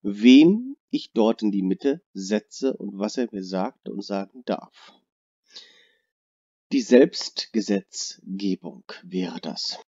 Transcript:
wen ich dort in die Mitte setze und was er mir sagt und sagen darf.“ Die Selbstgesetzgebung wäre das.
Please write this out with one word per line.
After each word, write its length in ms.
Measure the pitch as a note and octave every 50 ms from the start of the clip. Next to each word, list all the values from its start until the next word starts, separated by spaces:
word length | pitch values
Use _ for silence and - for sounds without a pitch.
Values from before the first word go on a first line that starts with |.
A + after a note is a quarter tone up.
wen 720 | - G#2 G2+ G2+ A2 B2 B2+ C#3+ D#3 F3 G#3 A3+ B3 C4 C#4+ _ _ _
ich 220 | - - - -
dort 320 | _ A2+ G#2+ G#2+ A2+ - G#2+
in 80 | G#2
die 100 | G2 G2
Mitte 400 | F#2 F#2 F#2+ - - C#3+ C#3 F3+ _ _ _
setze 640 | G2 F#2+ F#2+ G#2 G#2 - _ - - C3 C3 -
und 220 | - - G2+ G2+
was 200 | G2 G2+ G#2+ -
er 100 | C3+ B2 A2
mir 120 | - G2 F#2+
sagt 460 | F#2 F#2+ F#2 G2 A#2+ _ _ _ -
und 140 | G#2 G2 G2+
sagen 380 | - G2+ G2 G2 - _ B2+ -
darf.“ 480 | - G2 - - - _ - - - _ _ _ _ _ _ _ _ _ _ _ _ - - - - - _ _ _ _ _ _ _ _ _ _ _ _ _ _ _ _ _ _ _
Die 100 | - C#3
Selbstgesetzgebung 2000 | A2 - B2 B2 C#3+ F3 - - - - _ - - _ - A2+ G2+ - G2+ G2 - _ - - - - - - - - F#2+ F#2+ G2+ G2 F#2 - - E2 - B1 _ - - - -
wäre 360 | F2+ F2+ F#2 F#2 E2+ D#2+ -
das. 380 | - D#2 - - - - - - - _